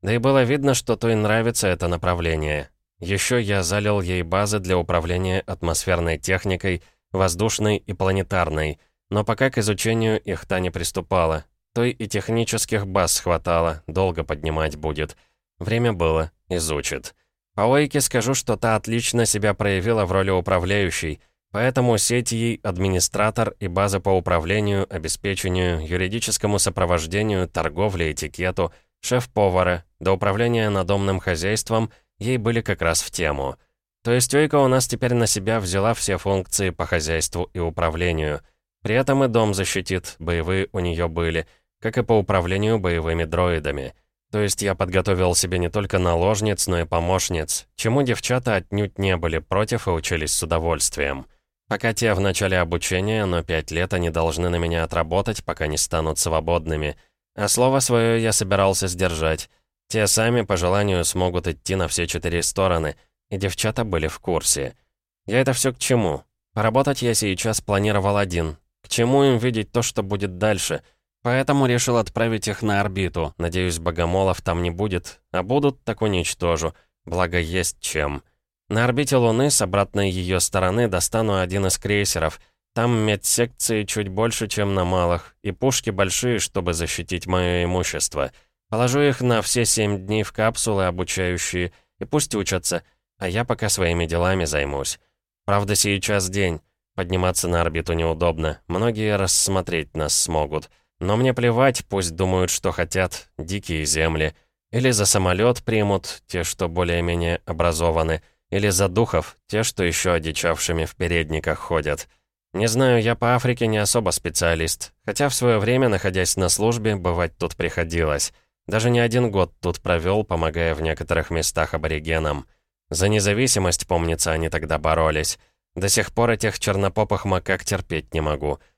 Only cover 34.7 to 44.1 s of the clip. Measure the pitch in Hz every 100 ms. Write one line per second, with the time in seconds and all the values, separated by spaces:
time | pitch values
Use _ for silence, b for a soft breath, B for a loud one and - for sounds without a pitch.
34.7 | 131 - 117 123 120 113 104 98 113 90
35.7 | 98 107 117 - 90 98 95 90 - 95
36.7 | - 85 85 78 82 - 87 87 90 82
37.7 | 82 82 80 90 80 76 71 - _ _
38.7 | _ 104 117 135 139 131 113 107 95 90
39.7 | 98 90 92 - - 82 85 80 95 95
40.7 | 95 87 82 85 82 82 80 - b b
41.7 | _ 113 123 117 113 95 95 87 95 107
42.7 | 113 92 85 80 82 80 85 90 82 73
43.7 | 71 65 - _